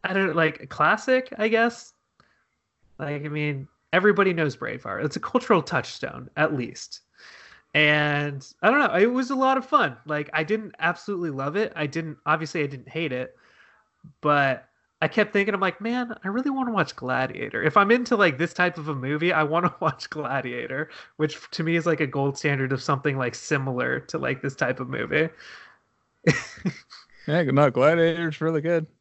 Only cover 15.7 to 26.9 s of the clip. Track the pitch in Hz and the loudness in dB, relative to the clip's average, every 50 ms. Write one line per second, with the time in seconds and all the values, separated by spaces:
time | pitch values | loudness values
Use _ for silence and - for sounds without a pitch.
15.7 | 180 - 202 226 240 254 247 233 226 - - 190 202 240 262 285 269 269 254 240 | -2 -4 -6 -4 -2 -2 -4 -6 -10 -8 -8 -4 -4 -4 -4 -4 -4 -4 -4 -2
16.7 | 226 196 151 - - - 123 127 127 123 131 - - - - - - 110 - 151 | 0 0 -2 -2 -4 -10 -6 -4 -2 -2 -2 -4 -4 -8 -8 -6 -4 0 0 4
17.7 | - 208 196 202 233 254 247 - 254 202 202 170 135 123 170 165 - - 180 180 | 6 6 6 6 4 2 4 0 2 4 4 2 4 0 -4 -4 0 0 0 0
18.7 | 175 165 147 156 147 135 123 135 147 151 165 180 175 160 156 147 156 170 180 170 | 0 -4 -8 -8 -6 -4 -4 -4 -2 0 0 0 2 2 0 2 0 0 0 0
19.7 | - - - 156 139 - - - - 151 143 123 135 139 120 123 120 120 117 - | -2 0 -2 -2 -2 -4 -14 -12 -10 -8 -6 -4 -4 -4 -4 -4 -8 -8 -8 -6
20.7 | 131 139 156 - - - - - _ - 156 151 - - - - - - 160 165 | -6 -8 -8 -8 -12 -20 -20 -20 _ -2 -2 -2 -2 -8 -16 -12 -6 -4 -2 0
21.7 | 170 170 156 175 160 147 156 135 - 139 139 139 139 - - 147 143 135 135 127 | 0 2 2 0 0 0 0 -2 0 0 0 0 -2 0 -2 0 0 0 0 -2
22.7 | 135 127 - - 143 135 - 147 139 135 127 120 - - - - 151 139 135 135 | -2 -4 0 -2 -2 0 0 -2 -2 0 -4 -4 -6 -8 -4 -2 -2 -2 -2 -2
23.7 | 127 123 123 127 131 131 131 - - 151 135 131 131 131 - 143 135 - - 123 | -2 -2 -2 -2 -2 -4 -6 -6 -6 -4 -4 -4 -4 -4 -6 -8 -4 -2 -2 -2
24.7 | 127 - 131 127 131 117 117 - - 151 160 170 - - - - - - - - | -2 -4 -6 -8 -6 -6 -4 -2 0 0 0 0 -4 -14 -20 -20 -20 -20 -20 -20
25.7 | _ _ _ _ _ _ _ _ _ _ - 170 139 - - - - - - 175 | _ _ _ _ _ _ _ _ _ _ 0 2 2 2 -4 -10 -16 -8 -8 -8
26.7 | - - - _ | -8 -8 -20 _